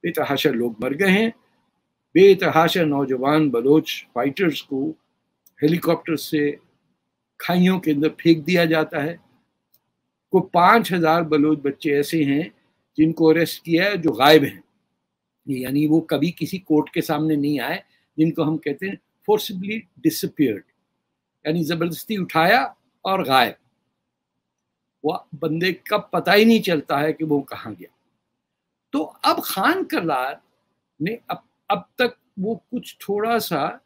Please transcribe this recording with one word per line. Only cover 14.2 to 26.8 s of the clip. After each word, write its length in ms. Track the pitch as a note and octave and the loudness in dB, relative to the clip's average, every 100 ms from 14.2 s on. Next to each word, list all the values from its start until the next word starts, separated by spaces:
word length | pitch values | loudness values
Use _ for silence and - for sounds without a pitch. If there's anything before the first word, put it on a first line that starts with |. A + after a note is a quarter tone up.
| C#3 D#3 | 6 6
हैं, 200 | C#3 - _ _ _ _ _ _ _ _ - | 4 -6 _ _ _ _ _ _ _ _ -10
यानी 380 | C3 B2+ C#3 D3+ | -8 -4 -2 2
वो 140 | D#3+ | 2
कभी 300 | D#3+ D3+ D#3+ | 0 -2 -2
किसी 260 | E3+ D#3+ F#3 | -4 -8 -8
कोर्ट 320 | _ D#3 D3+ | _ 0 0
के 80 | F3 | -6
सामने 340 | D#3+ D3+ D#3 D3+ | -4 -2 -2 -2
नहीं 240 | C#3+ D3 | -2 -4
आए, 240 | B2 F3+ _ _ _ - | -4 -8 _ _ _ -2
जिनको 240 | D#3+ D#3 | -2 0
हम 140 | D3+ D#3 | -2 -2
कहते 300 | D3+ C#3+ F#3+ | -6 -8 -8
हैं 100 | G3 _ _ - | -12 _ _ -2
forcibly 500 | G#3+ - F#3+ G3 A3 - _ D#3 | -2 -2 -10 -8 -8 -10 _ -4
disappeared, 540 | - E3+ - C#3 G2 _ _ _ _ _ _ _ _ D3+ | -2 -8 -2 -2 -2 _ _ _ _ _ _ _ _ -6
यानी 160 | E3+ | -4
जबरदस्ती 540 | D3+ E3 E3+ D#3+ - G#3+ | -4 -4 -4 -6 -8 -6
उठाया 580 | F3 E3 E3 A3+ - - _ _ F#3 | -4 0 2 2 0 -10 _ _ -4
और 180 | F#3+ | -4
गायब। 320 | C3+ C3 A#2 - _ _ _ _ _ _ _ _ _ _ _ _ _ _ D3 | 2 2 2 -2 _ _ _ _ _ _ _ _ _ _ _ _ _ _ -6
वो 220 | F3 - C#3+ | -6 -10 -8
बंदे 380 | D#3+ D#3+ F#3 | -6 -2 -2
का 240 | F#3 - G#3 | -4 -4 -4
पता 360 | - F3+ F3 | -2 -4 4
ही 120 | G3+ A3 | 6 6
नहीं 160 | A3+ | 4
चलता 360 | - D#3 | 2 -2